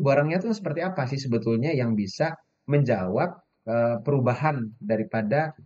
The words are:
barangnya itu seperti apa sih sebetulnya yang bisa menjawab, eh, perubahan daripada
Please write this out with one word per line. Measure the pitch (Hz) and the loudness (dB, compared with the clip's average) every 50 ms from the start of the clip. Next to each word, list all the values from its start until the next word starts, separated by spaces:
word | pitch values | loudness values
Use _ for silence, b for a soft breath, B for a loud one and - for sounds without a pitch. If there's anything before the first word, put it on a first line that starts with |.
| 147 | 2
barangnya | 135 135 143 147 156 165 190 202 | 4 4 4 4 2 2 0 0
itu | 226 | -2
seperti | 214 208 - 147 147 165 170 | -4 -4 -4 -6 -4 -4 -4
apa | 185 180 147 127 127 | -4 -2 -4 -4 -2
sih | 139 | -4
sebetulnya | 131 - 123 117 110 101 113 113 113 127 160 | -4 -2 0 0 0 2 0 0 2 2 0
yang | 156 127 120 117 113 | 0 0 0 0 0
bisa | 104 101 95 - - 151 165 156 - _ _ _ _ _ - | 0 -2 -4 -2 -2 -2 -2 -2 -6 _ _ _ _ _ 0
menjawab, | 143 143 135 120 113 95 92 92 101 123 170 175 - - _ _ _ _ _ 110 | 2 2 4 2 2 0 0 -2 0 0 -2 -2 -4 -10 _ _ _ _ _ -2
eh, | 117 117 117 120 117 - - | 0 0 2 2 0 -2 0
perubahan | 147 139 135 120 123 120 - 156 156 147 127 113 107 110 - | 0 0 2 2 2 0 0 0 -2 0 -2 -4 -8 -10 -10
daripada | 101 104 113 107 107 - - 110 107 104 135 151 160 156 - - - | -4 -2 -2 -2 -2 -2 -2 -2 0 0 0 0 0 -2 -6 -12 -20